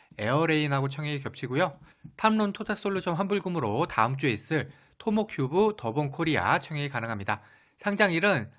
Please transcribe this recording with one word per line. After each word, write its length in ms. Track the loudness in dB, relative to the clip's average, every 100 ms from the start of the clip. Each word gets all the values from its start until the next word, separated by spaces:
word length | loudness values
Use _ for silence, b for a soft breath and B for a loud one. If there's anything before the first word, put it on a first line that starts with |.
| B -6
에어레인하고 720 | 0 2 2 2 2 0 -2
청약이 340 | -4 -4 -4
겹치고요. 560 | -6 -8 -4 0 0 -2 B B B -2
탐런 360 | 2 2 0
토탈 240 | -2 -6 -4
솔루션 380 | -2 -2 -2
환불금으로 720 | -2 0 -2 -2 -2 0 0 0
다음 300 | 2 2 2
주에 160 | 0
있을 380 | -2 -2 -2 -2 B B _
토모큐브, 760 | -2 0 0 -2 0 2 2 2
더본코리아 800 | -2 -2 -2 -2 0 2 4 2
청약이 320 | 0 -6 -4
가능합니다. 500 | -4 -4 -4 -2 -4 b b b b
상장일은 720 | -4 4 4 6 4 2 0